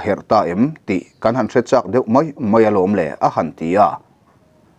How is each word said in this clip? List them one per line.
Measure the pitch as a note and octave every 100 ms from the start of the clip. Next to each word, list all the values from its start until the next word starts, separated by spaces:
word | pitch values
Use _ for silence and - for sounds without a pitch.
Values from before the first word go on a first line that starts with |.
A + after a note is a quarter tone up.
| G2+
her | F#2+ -
ta | A2 E2
em, | F2+ C#3 D#3+ -
ti, | F2+ - _
kan | A2+ B2
han | G#2+
se | C3
chak | A#2 G#2+ F#2+
deuh | A#2+ A#2
mai, | B2 D#3+ -
mai | A2+ A2+ G#2+
a |
lom | G2+ F#2
le, | G2+ D#2 - C#3+
a | C3
han | E2+ -
ti | D#2+ F#2+
a. | F#2+ - _ _ _ _ _ _ _